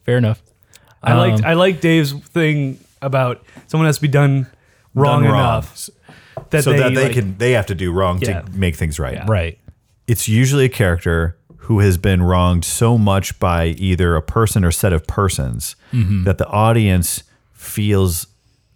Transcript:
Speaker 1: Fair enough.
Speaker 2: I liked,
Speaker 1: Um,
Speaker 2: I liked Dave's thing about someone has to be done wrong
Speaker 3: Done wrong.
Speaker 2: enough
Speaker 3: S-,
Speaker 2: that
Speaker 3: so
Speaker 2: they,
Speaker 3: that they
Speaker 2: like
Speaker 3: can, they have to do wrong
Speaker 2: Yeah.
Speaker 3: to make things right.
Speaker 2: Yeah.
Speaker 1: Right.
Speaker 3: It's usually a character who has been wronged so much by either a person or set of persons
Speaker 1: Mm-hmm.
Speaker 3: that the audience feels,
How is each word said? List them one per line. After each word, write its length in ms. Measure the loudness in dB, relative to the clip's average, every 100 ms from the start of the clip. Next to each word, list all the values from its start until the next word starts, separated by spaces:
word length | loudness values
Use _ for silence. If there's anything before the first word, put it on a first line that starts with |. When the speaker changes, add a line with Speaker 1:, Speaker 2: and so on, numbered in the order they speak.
| 0
Speaker 1:
Fair 120 | 0
enough. 240 | 0 -2 _ _ _ -20 _ _
Speaker 2:
I 120 | 0 2
liked, 240 | 2 2
Speaker 1:
Um, 60 | 2
Speaker 2:
I 80 | 2
liked 260 | 2 2
Dave's 320 | 2 2 0
thing 640 | -6 -6 -2 0 0 -4 -8 _ _
about 420 | -4 -2 -2 -4 _ -20 _
someone 220 | 0 0
has 80 | 0
to 60 |
be 40 | 0
done 380 | 2 2 0 -4 _ _ _ _
wrong 300 | 0 2 4
Speaker 3:
Done 80 | 4
wrong. 80 | 4
Speaker 2:
enough 320 | 2 0 -4
Speaker 3:
S-, 160 | -14 -18 _ -20 -20 -20 -18 -4
Speaker 2:
that 120 | 0
Speaker 3:
so 80 | 2
Speaker 2:
they, 40 | 2
Speaker 3:
that 160 | 2
they 100 | 2 0
Speaker 2:
like 80 |
Speaker 3:
can, 240 | 0 -2 -2
they 140 | 0
have 120 | 0 0
to 100 | -4
do 160 | -2
wrong 280 | 0 0 0
Speaker 2:
Yeah. 200 | -4 -6
Speaker 3:
to 100 | -8
make 240 | -2 -2 -2
things 240 | -6 -4
right. 160 | -8 -6
Speaker 2:
Yeah. 100 | -2
Speaker 1:
Right. 300 | -2 -2 -10 -20 _ _ _ -4
Speaker 3:
It's 240 | -4 0
usually 340 | 0 2 2 0
a 40 |
character 680 | 2 0 0 -2 -2 -2 -6 _ -20
who 220 | -2 2
has 180 | 4 2
been 240 | 0 2
wronged 420 | 2 2 2 0 -2
so 340 | -2 2 2
much 400 | 2 0 -4 -4
by 300 | -2 0 -2 -2
either 360 | -2 0 2 0
a 60 |
person 420 | -2 -2 0 0
or 60 | 0
set 220 | 0 0
of 140 | -2 -4
persons 680 | -2 -2 -2 -6 -6 -10 -14 _
Speaker 1:
Mm-hmm. 320 | -2 0 0 0
Speaker 3:
that 120 | -2
the 100 | -2
audience 760 | 0 2 2 2 2 0 -6 -12 _ _
feels, 720 | _ -12 -4 0 2 0 -2 -10 _ _ _ _